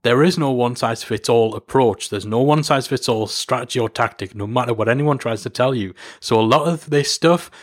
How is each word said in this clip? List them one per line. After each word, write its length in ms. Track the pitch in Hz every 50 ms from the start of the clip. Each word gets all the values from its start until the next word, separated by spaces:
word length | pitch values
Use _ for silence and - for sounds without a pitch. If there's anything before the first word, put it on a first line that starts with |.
There 220 | - 117 120 131 151
is 140 | 185 180
no 140 | 165 147 139
one-size-fits-all 1040 | 131 120 120 120 123 - - 113 117 - - - 113 104 - - 120 117 113 110 107
approach. 540 | - _ - - 135 131 113 95 - - -
There's 160 | 107 101 92
no 160 | 104 110 117
one-size-fits-all 840 | 131 143 147 156 147 - 147 135 135 - 139 131 - - 117 110 107
strategy 520 | 98 - - - - 131 123 117 - - 127
or 100 | 113 110
tactic, 460 | _ - 117 110 - - 101 92 -
no 120 | 104 101
matter 260 | 104 120 127 123 120 120
what 160 | 107 107 110
anyone 280 | 120 139 147 151 143
tries 260 | 127 - 117 113 110 -
to 60 | 110
tell 240 | - - 123 131 135
you. 200 | 120 101 92 - - - - - _
So 200 | - - 117 110
a 20 |
lot 260 | 110 110 127 156 156
of 220 | 170 170 156 - 151
this 220 | 147 143 143 -
stuff, 380 | - - - 165 170 170 - - - -